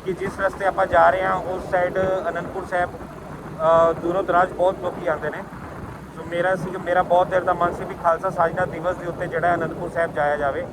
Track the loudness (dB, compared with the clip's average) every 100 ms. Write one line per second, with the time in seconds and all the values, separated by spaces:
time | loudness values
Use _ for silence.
0 | -4 -4 -4 -2 -2 0 0 2 4 6
1 | 6 4 0 0 -2 -6 -2 0 2 0
2 | 0 0 -2 -4 -6 -8 -4 -2 -2 -4
3 | -14 -14 -14 -14 -12 0 6 6 6 4
4 | 0 0 2 4 4 2 0 2 -6 -4
5 | -2 -2 -4 -6 -12 -14 -12 -12 -12 -12
6 | -14 -14 -6 -2 0 0 -4 -6 0 2
7 | 6 4 6 2 2 2 0 -2 -8 0
8 | 0 2 0 0 0 2 -4 -2 -4 -4
9 | -6 -6 -4 0 0 0 -2 -6 -6 -2
10 | -2 0 0 2 0 -2 -6